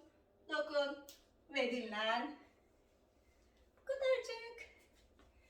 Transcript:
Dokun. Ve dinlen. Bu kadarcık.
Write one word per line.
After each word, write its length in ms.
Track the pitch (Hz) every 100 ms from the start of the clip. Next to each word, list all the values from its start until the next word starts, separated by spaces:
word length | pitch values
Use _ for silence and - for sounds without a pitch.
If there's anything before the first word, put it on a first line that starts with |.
| - - _ _ -
Dokun. 560 | 311 294 294 277 285 - - - - -
Ve 220 | 277 240
dinlen. 640 | 247 220 214 220 240 285 - - _ _ _ _ _ _ _ _ _ - _ - -
Bu 80 | -
kadarcık. 840 | 539 523 508 466 453 453 480 - - - - - - - - -